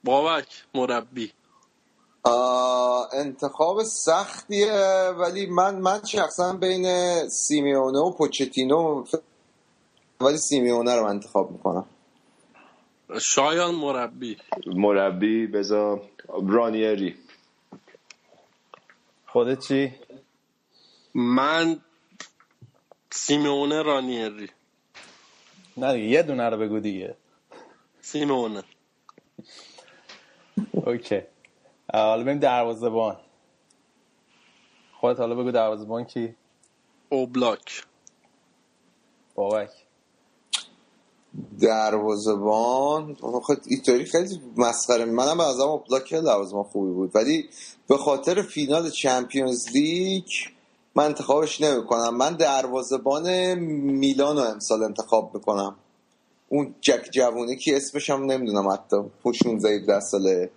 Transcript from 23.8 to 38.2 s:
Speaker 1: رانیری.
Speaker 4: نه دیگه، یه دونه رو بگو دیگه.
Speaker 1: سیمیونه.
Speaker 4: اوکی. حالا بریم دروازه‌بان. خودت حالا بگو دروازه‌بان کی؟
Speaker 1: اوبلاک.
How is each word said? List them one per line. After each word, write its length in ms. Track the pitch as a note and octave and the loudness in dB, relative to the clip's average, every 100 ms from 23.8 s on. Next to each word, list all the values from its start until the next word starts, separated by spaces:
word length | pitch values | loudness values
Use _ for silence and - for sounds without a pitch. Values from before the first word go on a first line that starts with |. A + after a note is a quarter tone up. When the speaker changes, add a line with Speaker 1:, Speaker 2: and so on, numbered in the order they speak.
Speaker 1:
رانیری. 680 | D#3 C#3 B2+ A#2+ A2 G#2 G#2 _ _ _ _ - - - _ _ _ - - - | 0 -2 -2 -4 -6 -8 -18 _ _ _ _ -20 -20 -20 _ _ _ -20 -20 -6
Speaker 4:
نه 160 | C3 | -2
دیگه، 140 | B2 G#2+ | -2 2
یه 160 | C#3+ | 2
دونه 260 | D#3+ C3 A#2+ | 2 0 -2
رو 80 | A2 | -2
بگو 220 | A2 G#2+ | -2 -2
دیگه. 360 | G#2 F#2 F#2 - _ _ _ - - _ _ _ | -4 -6 -10 -14 _ _ _ -20 -20 _ _ _
Speaker 1:
سیمیونه. 600 | - D3+ D3 C3 A2+ G#2 - _ _ _ - - _ - - - - - - - - - _ _ _ - - | -10 -4 0 0 -2 -6 -12 _ _ _ -20 -20 _ -20 -20 -20 -20 -20 -20 -20 -20 -20 _ _ _ -8 -4
Speaker 4:
اوکی. 500 | G3 - A#2+ - G2+ - _ _ _ _ _ - | -4 -2 -4 -2 -4 -4 _ _ _ _ _ -4
حالا 300 | G#2+ G#2+ A2+ | 0 2 2
بریم 160 | B2 C#3+ | 0 2
دروازه‌بان. 800 | C#3 B2 A#2 A2+ A#2+ A2+ A2 F#2+ _ _ _ _ _ _ _ _ _ _ _ _ _ _ _ _ _ - | 2 2 0 -2 -2 0 -2 -4 _ _ _ _ _ _ _ _ _ _ _ _ _ _ _ _ _ -2
خودت 200 | B2 B2 | 0 0
حالا 160 | A#2 A#2+ | -2 -2
بگو 160 | B2 | 0
دروازه‌بان 520 | A#2+ A2 G#2+ G#2+ A2+ | 0 0 -2 -6 -8
کی؟ 320 | A#2+ B2 A2+ A2+ _ _ _ _ _ _ _ | -6 -8 -8 -10 _ _ _ _ _ _ _
Speaker 1:
اوبلاک. 760 | C#3 B2 B2+ A#2+ G2+ - - - _ _ _ | -2 0 0 0 -2 -8 -18 -18 _ _ _